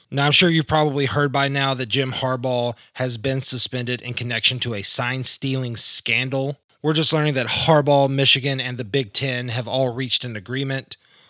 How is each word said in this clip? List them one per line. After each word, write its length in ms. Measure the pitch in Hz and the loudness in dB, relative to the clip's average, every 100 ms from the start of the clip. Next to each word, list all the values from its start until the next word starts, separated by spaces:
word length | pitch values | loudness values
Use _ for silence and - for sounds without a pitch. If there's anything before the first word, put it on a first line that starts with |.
| - | -6
Now, 140 | 139 | 0
I'm 80 | 147 | 4
sure 160 | 139 180 | 6 6
you've 200 | 160 151 | 4 2
probably 380 | 156 151 139 135 | 2 2 2 0
heard 260 | 147 143 | 2 2
by 160 | 135 139 | 2 0
now 260 | 139 139 | 0 0
that 120 | 127 123 | -2 -2
Jim 260 | 131 131 | -2 -2
Harbaugh 640 | - 131 127 127 123 120 117 - | -2 -2 -2 -2 0 -2 -4 -10
has 240 | - 127 117 | -6 -4 -2
been 220 | 135 135 | -2 -2
suspended 600 | - 127 - 127 120 123 | -2 -2 -2 -2 -4 -6
in 140 | 123 | -6
connection 460 | 120 123 113 - 127 | -6 -4 0 0 0
to 120 | 120 | -4
a 100 | 104 | -4
sign-stealing 920 | 98 - 123 131 131 - 135 131 123 113 | -2 0 0 -2 -4 -4 -2 -2 -4 -4
scandal. 800 | - - - 117 131 135 135 139 _ _ | -2 -2 0 0 0 -2 -2 -6 _ _
We're 120 | 151 | 0
just 200 | 156 156 | 2 2
learning 220 | 160 151 | 2 2
that 140 | 131 113 | 0 -2
Harbaugh, 600 | - - 156 143 143 139 | 0 4 4 6 4 4
Michigan, 520 | 135 135 139 135 135 | 4 4 2 0 -4
and 180 | 127 123 | -4 -6
the 60 | |
Big 280 | 107 139 113 | -4 -2 -2
Ten 360 | - 135 123 123 | -2 -2 -4 -4
have 180 | 117 107 | -6 -2
all 260 | 127 131 | 0 0
reached 320 | 117 131 - | 0 -2 -2
an 120 | 127 107 | -2 -8
agreement. 600 | 95 131 135 135 - - _ _ _ | -6 -4 -4 -6 -8 -16 _ _ _